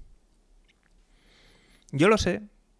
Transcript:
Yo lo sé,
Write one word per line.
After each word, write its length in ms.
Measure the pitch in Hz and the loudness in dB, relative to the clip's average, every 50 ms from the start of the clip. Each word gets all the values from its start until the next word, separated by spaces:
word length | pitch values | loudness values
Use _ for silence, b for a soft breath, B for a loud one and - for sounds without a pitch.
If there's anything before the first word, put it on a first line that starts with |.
| - - - - _ _ _ _ _ _ _ - _ _ _ _ _ _ _ _ _ b b b b b b b b b b b b b b b b b | -20 -20 -20 -20 _ _ _ _ _ _ _ -20 _ _ _ _ _ _ _ _ _ b b b b b b b b b b b b b b b b b
Yo 180 | - 135 156 202 | -2 2 4 4
lo 100 | 220 202 | 4 2
sé, 240 | - 185 180 214 208 - _ _ _ _ _ | 0 -2 -4 -6 -8 -14 _ _ _ _ _